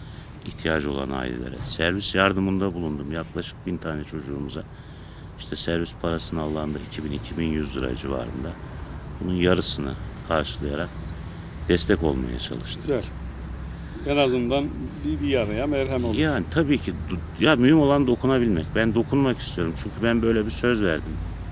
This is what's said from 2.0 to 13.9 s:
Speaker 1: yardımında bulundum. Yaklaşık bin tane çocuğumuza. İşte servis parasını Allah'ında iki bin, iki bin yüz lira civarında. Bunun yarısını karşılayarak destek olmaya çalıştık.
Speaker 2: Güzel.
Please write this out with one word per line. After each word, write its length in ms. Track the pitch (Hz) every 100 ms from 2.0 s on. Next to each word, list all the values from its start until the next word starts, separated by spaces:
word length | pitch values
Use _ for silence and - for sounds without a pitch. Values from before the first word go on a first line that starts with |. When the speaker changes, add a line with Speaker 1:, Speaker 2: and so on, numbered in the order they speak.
| 101 95
Speaker 1:
yardımında 580 | 98 95 95 95 95
bulundum. 380 | 87 82 73 71
Yaklaşık 440 | 82 80 82 85 - -
bin 100 | 85
tane 260 | 82 76
çocuğumuza. 600 | 73 78 69 71 69 78 - - - - - - - -
İşte 160 | - -
servis 380 | - 85 85 -
parasını 400 | 85 82 - 80
Allah'ında 360 | 76 78 76 71 -
iki 120 | - 73
bin, 60 |
iki 260 | 71 - 78
bin 100 | 82
yüz 280 | 78 73 65
lira 200 | 64 62
civarında. 560 | 69 67 58 64 80 - - - - - - -
Bunun 120 | 90
yarısını 600 | 90 87 90 82 - 69 67 - - -
karşılayarak 600 | 80 73 - 73 73 87 - - - - - - - -
destek 340 | 87 - 101
olmaya 360 | 82 67 62 60
çalıştık. 420 | - 60 - -
Speaker 2:
Güzel. 220 | - 131 - - - - - - - - -